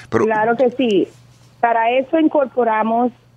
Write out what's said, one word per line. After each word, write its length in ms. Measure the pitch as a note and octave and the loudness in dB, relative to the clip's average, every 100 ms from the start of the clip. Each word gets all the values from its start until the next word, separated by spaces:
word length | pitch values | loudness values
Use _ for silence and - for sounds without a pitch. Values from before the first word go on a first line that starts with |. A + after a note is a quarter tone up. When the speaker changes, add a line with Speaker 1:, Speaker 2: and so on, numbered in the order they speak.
| - | -6
Speaker 1:
pero 160 | A2+ A3 | -2 0
Speaker 2:
Claro 300 | G#3+ A3 A#3 | 0 0 0
que 140 | B3+ | 0
sí. 360 | B3 B3 F#3+ - - - - - _ | 0 0 0 -2 -6 -20 -20 -20 _
Para 320 | A#3 A3+ A3+ | -2 0 0
eso 260 | B3+ C4 D#4+ | 0 0 0
incorporamos 920 | D#4 D#4 C4 - A3+ G#3+ A3 A#3 B3 - _ | 2 2 -2 0 0 0 0 0 -2 -4 _